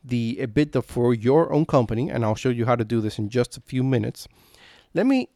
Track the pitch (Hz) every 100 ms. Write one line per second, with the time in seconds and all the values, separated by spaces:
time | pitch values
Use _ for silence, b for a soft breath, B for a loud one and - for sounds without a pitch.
0 | 127 123 113 127 131 107 147 139 - 123
1 | 120 120 113 147 165 147 165 143 113 113
2 | 147 - 110 110 131 120 117 120 107 117
3 | 107 - 104 127 120 - - 127 131 127
4 | 113 - - b b b b b b -
5 | 247 262 -